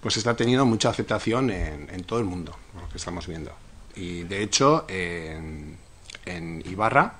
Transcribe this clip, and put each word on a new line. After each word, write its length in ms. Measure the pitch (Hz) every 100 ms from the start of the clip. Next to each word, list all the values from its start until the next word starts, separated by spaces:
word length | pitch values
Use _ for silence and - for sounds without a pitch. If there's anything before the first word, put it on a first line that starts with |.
pues 160 | 110 113
está 180 | 110 117
teniendo 300 | 117 127 135
mucha 240 | 110 127
aceptación 600 | 104 110 107 110 117 131
en, 360 | 92 82 76 73
en 120 | 92
todo 140 | 90 117
el 80 | 104
mundo, 320 | 90 78 80 -
por 80 | 92
lo 80 | 87
que 80 | -
estamos 300 | - 87 85
viendo. 260 | 80 73 - - - -
Y, 300 | - 90 87
de 180 | 85 98
hecho, 440 | 107 - 139 160 -
en, 920 | 95 87 85 80 80 80 78 76 - - - - - -
en 380 | 87 82 82 -
Ibarra 520 | 95 110 123 196 -